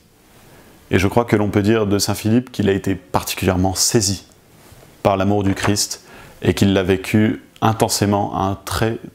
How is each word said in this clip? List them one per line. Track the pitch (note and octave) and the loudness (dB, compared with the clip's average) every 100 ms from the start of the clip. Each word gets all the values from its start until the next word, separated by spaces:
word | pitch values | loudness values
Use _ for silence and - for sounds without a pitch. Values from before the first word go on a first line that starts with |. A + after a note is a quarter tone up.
| _ _ _ - - - - - - | _ _ _ -20 -20 -20 -20 -20 -2
Et | F#2+ | 0
je | F#2+ | 2
crois | A#2 | 0
que | A#2 G#2+ | 2 0
l'on | G#2 | 2
peut | G#2 | 0
dire | G2+ A2+ G2+ | 2 2 2
de | G2+ | 0
saint | - | 0
Philippe | G2 G#2+ A#2+ B2+ | -2 0 0 0
qu'il | - G2+ | -2 0
a | |
été | G2 F#2+ F#2+ | 0 -2 -6
particulièrement | - G2 - - F#2 F#2 F#2+ F#2+ | -4 -6 -4 -4 -2 0 0 0
saisi | - B2 G2+ F#2 - _ _ - - - - - | 0 0 0 -4 -8 _ _ -20 -20 -20 -20 -2
par | G#2 F#2+ | 0 2
l'amour | G2 G#2 | 0 0
du | G2 | 0
Christ | F#2+ - G#2 - - - - - - | -2 -2 -2 -4 -8 -18 -20 -20 -6
et | - | -2
qu'il | - G2 | 2 2
l'a | F#2+ | 2
vécu | F#2 F#2 - G#2+ G#2+ - - - | 2 0 2 2 2 0 -10 -2
intensément | A2+ A2+ A2 - G2+ G2+ G#2 F2+ | 0 2 0 0 0 0 -2 -2
à | |
un | F#2+ G2 | -4 -4
très, | - - A2 A2+ - | -6 -4 -2 -4 -12